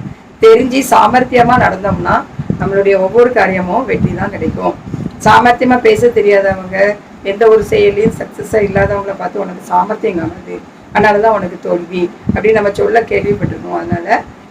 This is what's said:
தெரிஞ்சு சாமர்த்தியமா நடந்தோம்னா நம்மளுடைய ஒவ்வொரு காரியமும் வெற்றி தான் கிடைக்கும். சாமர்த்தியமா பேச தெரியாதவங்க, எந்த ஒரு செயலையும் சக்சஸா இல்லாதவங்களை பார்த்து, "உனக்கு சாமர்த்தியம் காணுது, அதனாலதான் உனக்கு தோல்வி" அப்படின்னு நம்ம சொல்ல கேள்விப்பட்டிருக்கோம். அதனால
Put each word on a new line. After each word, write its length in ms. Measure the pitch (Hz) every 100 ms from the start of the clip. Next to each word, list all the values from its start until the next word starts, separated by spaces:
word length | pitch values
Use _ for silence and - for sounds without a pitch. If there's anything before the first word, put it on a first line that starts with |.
| - - - -
தெரிஞ்சு 420 | 220 226 262 269 269
சாமர்த்தியமா 800 | - 214 254 254 247 240 254 185
நடந்தோம்னா 520 | 185 196 180 175 214 - - - -
நம்மளுடைய 380 | 190 196 196 196
ஒவ்வொரு 360 | 190 226 247
காரியமும் 520 | 226 190 185 185 226 233
வெற்றி 300 | - - 185
தான் 140 | 202
கிடைக்கும். 460 | 190 - - - - - - - -
சாமர்த்தியமா 560 | 214 226 240 240 254 247
பேச 280 | 226 214 240
தெரியாதவங்க, 880 | 220 202 196 196 190 185 190 208 202 - -
எந்த 240 | 196 202 226
ஒரு 160 | 220
செயலையும் 500 | 202 214 202 202 220 -
சக்சஸா 380 | - - - 214
இல்லாதவங்களை 580 | 196 196 202 202 196 190
பார்த்து, 220 | 185 202
"உனக்கு 240 | 185 185
சாமர்த்தியம் 560 | - 180 196 214 214 170
காணுது, 380 | 160 - 180 175 - - -
அதனாலதான் 420 | - 214 202 226 202
உனக்கு 240 | 180 180
தோல்வி" 480 | 190 175 170 180 175 - - 190
அப்படின்னு 160 | 208
நம்ம 180 | 220 202
சொல்ல 300 | 202 202 226
கேள்விப்பட்டிருக்கோம். 800 | 233 202 202 202 175 - 175 170
அதனால 420 | 170 170 180 370 - - -